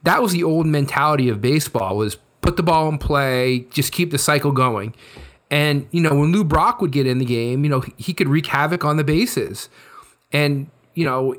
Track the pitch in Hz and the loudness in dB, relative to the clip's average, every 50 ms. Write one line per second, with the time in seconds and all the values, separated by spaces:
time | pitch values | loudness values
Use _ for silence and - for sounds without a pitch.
0 | - - 190 240 254 208 175 170 170 160 160 160 165 160 151 147 143 139 - 139 | 2 2 2 2 2 0 0 0 0 0 0 2 2 2 2 0 0 0 0 0
1 | 143 151 151 143 131 123 113 104 104 123 143 156 147 - - 120 98 95 95 104 | 0 2 2 2 2 0 0 0 0 2 2 2 0 -2 -4 -2 -2 0 -2 -2
2 | 107 104 - - _ _ _ _ - 175 175 - 170 160 165 160 156 156 156 143 | -2 -2 -4 -8 _ _ _ _ -2 -2 0 0 0 2 2 2 2 0 -2 -2
3 | - - 151 139 139 135 127 127 127 127 127 123 120 - - - 139 - - - | -2 0 0 0 2 2 0 0 2 2 0 0 -2 -4 -2 -2 -2 -2 0 -2
4 | 175 165 147 135 - - 151 143 143 147 139 131 127 127 117 104 98 110 117 - | -2 0 0 -2 0 2 0 2 2 0 2 2 2 2 0 -2 -4 -6 -10 -14
5 | - - - - - - - _ _ _ 139 147 147 151 147 143 139 - - 170 | -20 -20 -20 -20 -20 -20 -20 _ _ _ 0 0 2 2 0 0 -2 -2 -2 0
6 | 165 156 143 143 147 156 170 208 208 156 151 156 165 214 233 233 202 165 131 143 | 2 2 4 4 2 4 2 2 2 2 2 2 2 2 0 0 -2 -2 0 0
7 | 135 127 127 127 131 120 123 117 117 120 123 135 143 151 143 131 123 - - _ | 0 0 0 0 0 -2 -2 -2 -2 -2 -2 -2 0 0 0 -2 -2 -6 -12 _
8 | - - 170 - 165 143 139 160 151 - - 139 147 156 175 175 160 151 151 156 | -8 -8 -2 -2 0 2 2 0 0 0 -2 0 0 0 -2 -2 -2 0 0 0
9 | 151 139 151 160 233 240 - - 110 - 95 - - - _ - - - - - | 0 2 2 0 0 0 -2 -4 -4 -4 -6 -12 -14 -16 _ -20 -20 -20 -20 -20
10 | - - _ _ _ _ - 143 147 143 143 139 139 156 _ _ _ _ _ 170 | -20 -20 _ _ _ _ -2 0 0 0 0 -2 -6 -10 _ _ _ _ _ -2
11 | 165 147 127 131 131 135 127 | -2 0 0 0 -2 -2 -4